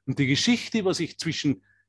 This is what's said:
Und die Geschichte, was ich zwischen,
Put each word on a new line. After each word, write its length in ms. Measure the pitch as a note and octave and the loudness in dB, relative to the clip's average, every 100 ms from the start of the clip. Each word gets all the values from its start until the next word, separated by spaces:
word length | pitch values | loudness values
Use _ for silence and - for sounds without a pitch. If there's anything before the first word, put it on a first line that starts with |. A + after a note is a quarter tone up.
| - | -6
Und 120 | C3 | 0
die 80 | C3 | 2
Geschichte, 580 | C#3 - A#3+ - A3+ | 2 2 2 0 -2
was 160 | F#3+ E3 | 0 -2
ich 180 | E3 - | -4 -6
zwischen, 440 | D#3+ D3 D3 C3 _ _ | -6 -2 0 -2 _ _